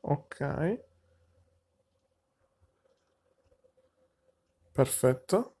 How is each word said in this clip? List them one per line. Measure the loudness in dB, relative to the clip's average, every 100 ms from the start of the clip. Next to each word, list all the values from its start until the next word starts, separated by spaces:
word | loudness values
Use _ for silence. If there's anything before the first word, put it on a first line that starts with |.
| -2
Ok. | -4 -4 -6 -6 -2 -2 -4 -8 _ _ _ _ _ _ _ _ _ _ _ _ _ _ _ _ _ _ _ _ _ _ _ _ _ _ _ _ _ _ _ _ _ _ _ _ _ _
Perfetto. | 0 2 4 2 2 0 -2 -2 _